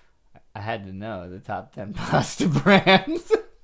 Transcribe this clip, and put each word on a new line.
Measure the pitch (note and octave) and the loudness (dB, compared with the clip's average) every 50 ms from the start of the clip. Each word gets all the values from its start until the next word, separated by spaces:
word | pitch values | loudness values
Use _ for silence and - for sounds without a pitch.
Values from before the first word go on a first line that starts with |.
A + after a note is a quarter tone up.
| _ _ _ _ _ _ - - _ _ - | _ _ _ _ _ _ -20 -20 _ _ -14
I | G#2 | -10
had | G2+ A2+ A2+ G2+ G2 | -8 -6 -6 -6 -8
to | F#2+ F#2+ | -10 -12
know | F#2+ G#2 A2+ G#2+ F#2 F2+ F2+ | -10 -10 -10 -10 -10 -10 -12
the | F2+ G2 | -14 -14
top | - - G#2 F#2 A2 - - | -10 -8 -8 -8 -8 -10 -14
ten | - G2 G#3+ - | -12 -12 -10 -8
<laughs> | |
pasta | - - - - C#3+ - - - - D4 | -8 -4 -2 0 0 0 0 -2 -2 0
brands. | F#3 C#3 C#3 - - G3+ F#3 - F#3+ F#3+ - - D4 D#4+ - - - A4 A4 - - - _ | 0 2 2 4 6 6 6 6 6 4 4 4 0 -6 -6 -2 0 0 0 0 -4 -20 _